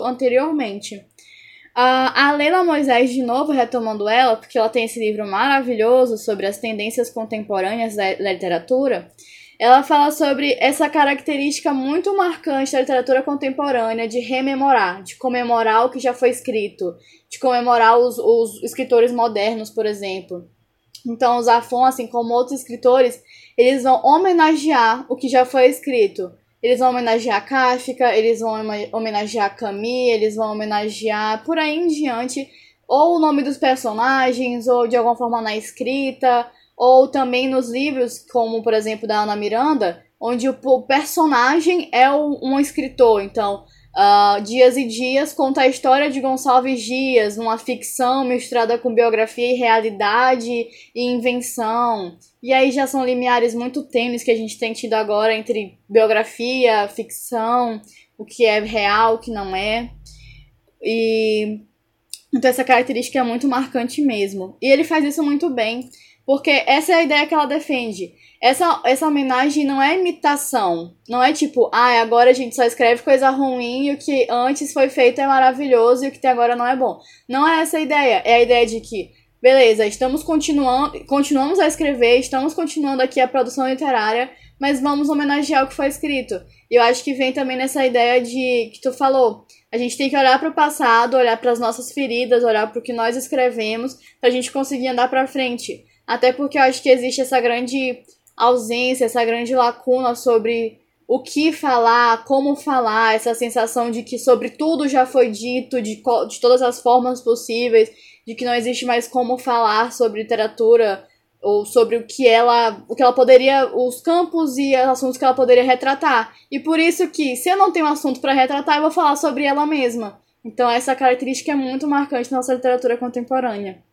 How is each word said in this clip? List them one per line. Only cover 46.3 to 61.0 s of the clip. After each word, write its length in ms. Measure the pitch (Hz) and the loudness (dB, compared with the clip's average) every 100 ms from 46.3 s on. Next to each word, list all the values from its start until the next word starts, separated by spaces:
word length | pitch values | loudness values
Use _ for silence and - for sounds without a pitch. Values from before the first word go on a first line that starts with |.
| 262 269 254 254 254 | -4 2 2 2 -4
Dias, 540 | 214 254 262 247 208 208 | -4 -4 0 2 0 -4
uma 220 | 226 226 | -6 -6
ficção 680 | - 247 - - 247 269 | -6 -8 -8 -4 -2 0
misturada 520 | 254 247 247 240 226 233 | -2 -4 -4 -2 0 0
com 160 | 247 | 0
biografia 600 | 226 233 220 220 - 240 | 2 2 2 -2 -2 -2
e 40 | 254 | 0
realidade 1120 | 233 226 220 202 208 226 254 254 226 240 233 - - | 2 2 0 -2 0 2 2 0 -2 -6 -6 -12 -14
e 200 | 233 247 | -6 -4
invenção. 1000 | 247 247 247 240 - 220 233 240 220 180 - _ _ | -2 -2 -4 -8 -6 -4 -2 -2 -4 -8 -14 _ _
E 100 | 240 | 0
aí 200 | 262 269 | 2 2
já 160 | 254 269 | 0 -2
são 180 | 269 254 | -2 -2
limiares 480 | 247 247 240 233 | -2 0 2 0
muito 300 | 233 247 269 | -2 -6 -8
tênues 400 | - 247 240 240 | -4 -4 -4 -4
que 80 | 247 | -2
a 40 | 226 | -2
gente 220 | 220 - | -2 -8
tem 140 | 226 | -8
tido 220 | 226 226 | -6 -4
agora 380 | 220 208 208 220 | -2 0 0 0
entre 460 | 220 220 220 196 _ - | 0 -4 -6 -6 _ 0
biografia, 1000 | 214 220 214 220 - 240 262 247 214 202 | 4 4 2 -2 -6 -4 2 2 2 0
ficção, 920 | 214 220 - - 233 220 247 240 214 - _ _ - | -6 -12 -12 -8 -6 -2 0 -2 -6 -16 _ _ -20
o 60 | |
que 200 | 214 - | -12 0
é 140 | 226 214 | 2 2
real, 560 | 208 220 202 208 226 | -2 -2 0 2 2
o 40 | 226 | 0
que 120 | 240 | -4
não 240 | 220 196 | -10 -6
é. 360 | 190 208 226 240 - - - - - - _ _ - | -6 -4 -6 -8 -16 -20 -20 -20 -20 -20 _ _ -10
E, 800 | - 226 | -6 -2